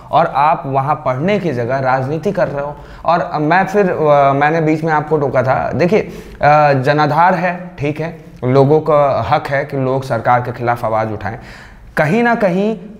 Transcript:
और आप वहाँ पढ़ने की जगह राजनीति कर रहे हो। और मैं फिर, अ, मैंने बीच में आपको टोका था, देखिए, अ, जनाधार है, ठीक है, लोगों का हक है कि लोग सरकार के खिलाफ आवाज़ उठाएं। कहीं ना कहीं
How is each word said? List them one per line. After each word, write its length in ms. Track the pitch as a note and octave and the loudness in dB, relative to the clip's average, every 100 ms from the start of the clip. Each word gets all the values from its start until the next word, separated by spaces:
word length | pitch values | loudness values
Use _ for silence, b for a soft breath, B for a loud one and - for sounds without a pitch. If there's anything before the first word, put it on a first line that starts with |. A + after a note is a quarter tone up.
| B | B
और 220 | C#3+ - C3 | 0 2 2
आप 260 | D3 E3+ C#3 | 2 0 -2
वहाँ 280 | C3+ C3+ | -2 -2
पढ़ने 440 | D3 C3 B2+ F3 G#3 | -2 -2 -2 0 0
की 140 | F3 | 0
जगह 260 | A#2+ A#2 C3+ | -2 -2 -2
राजनीति 540 | B2+ C3 C3 D#3+ G3+ | 0 0 -2 -4 -2
कर 160 | F#3+ C#3+ | -2 -2
रहे 160 | C#3+ | -2
हो। 120 | C#3+ C#3+ B B | -8 -10 B B
और 340 | - F3 - D3+ | -2 -2 -2 -2
मैं 260 | D3+ F3+ F#3 | 2 2 2
फिर, 240 | G#3 F#3 | 2 2
अ, 420 | C3+ D3+ C#3+ C#3 | 2 2 4 4
मैंने 280 | C#3 D3 E3 | 4 2 2
बीच 240 | D3+ D#3 | 0 0
में 80 | D#3+ | 0
आपको 240 | D3+ D3+ D#3 | -2 0 0
टोका 260 | C#3 C3 | 0 0
था, 300 | B2 D3 - | 0 0 -2
देखिए, 280 | A#2+ E3+ G#3 | 0 2 2
अ, 720 | - - - - C#3+ D3+ D3 | -2 -8 -16 -2 4 4 4
जनाधार 640 | C3+ B2+ D3 D3+ D3 F3 | 2 2 2 2 2 2
है, 360 | F3 F3 F3 - - | 2 -2 -4 -10 -8
ठीक 220 | C#3+ D3+ | -6 -6
है, 260 | D#3+ - - - | -8 -10 -18 -8
लोगों 360 | B2 C3 C#3 D#3 | 0 4 6 4
का 460 | D#3 D3 C#3 A2 A2 | 4 2 2 0 0
हक 160 | D3+ - | -2 0
है 180 | C#3 | -4
कि 120 | C#3+ C#3 | -4 -4
लोग 280 | C3 C3 | -2 -2
सरकार 360 | C3 A#2 B2+ B2 | -4 -4 0 0
के 120 | B2 | 0
खिलाफ 320 | A#2+ A#2+ A#2+ | -4 -4 -2
आवाज़ 240 | A2+ A2 A2 | -2 -2 -2
उठाएं। 300 | G2+ G2 A2 B B B B - - | -6 -8 -10 B B B B -8 -4
कहीं 260 | D3+ A3 | 0 0
ना 120 | A#3+ | 0
कहीं 440 | A#3 G3+ F3+ G#3 A3 - | 0 0 0 -2 -4 -10